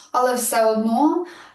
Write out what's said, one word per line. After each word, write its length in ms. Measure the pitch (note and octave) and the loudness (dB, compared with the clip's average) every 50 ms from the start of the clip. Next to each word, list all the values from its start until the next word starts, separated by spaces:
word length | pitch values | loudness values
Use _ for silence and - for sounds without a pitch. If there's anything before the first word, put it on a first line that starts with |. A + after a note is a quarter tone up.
| - - | -14 -6
але 220 | - B3 B3 B3+ B3 | -2 0 0 0 0
все 300 | A#3+ A3+ - A#3 A3+ A3 | -2 -4 -2 0 2 2
одно 600 | A3 A3 G#3+ A3 A3+ A3+ B3+ D4 E4 E4+ F4 - - - - - - | 2 2 0 0 0 0 2 2 2 0 -2 -4 -8 -12 -18 -20 -20